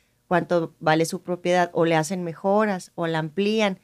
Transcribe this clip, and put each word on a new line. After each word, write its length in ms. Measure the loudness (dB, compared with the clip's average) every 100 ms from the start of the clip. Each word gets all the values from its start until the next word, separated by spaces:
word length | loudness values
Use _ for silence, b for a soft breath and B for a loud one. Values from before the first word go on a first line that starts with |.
| _ _ _
cuánto 480 | -2 2 0 -2 -4
vale 240 | 0 2 0
su 160 | -2
propiedad 480 | -6 -4 0 2 2
o 120 | 0 2
le 100 | 2
hacen 300 | 0 -4 -6
mejoras 680 | -4 0 2 2 -2 -8 -6
o 120 | -4
la 120 | -2
amplían. 600 | -4 -2 0 0 0 -4